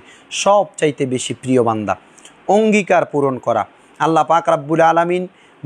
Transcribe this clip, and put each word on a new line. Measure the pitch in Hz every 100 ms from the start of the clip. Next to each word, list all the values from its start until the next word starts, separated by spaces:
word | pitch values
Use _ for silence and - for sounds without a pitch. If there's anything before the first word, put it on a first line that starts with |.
| - - -
সবচাইতে | - 196 208 185 - 156 135 131
বেশি | 127 -
প্রিয় | 123 123 127
বান্দা।" | 113 110 101 92 _ - - _ -
অঙ্গীকার | 202 220 208 180 175 143
পূরণ | 147 139 127
করা। | 123 110 95 _ _ -
আল্লাহ | 151 160
পাক | 151 165 165
রাব্বুল | 160 143 160
আলামিন | 165 165 170 180 180 _ _ _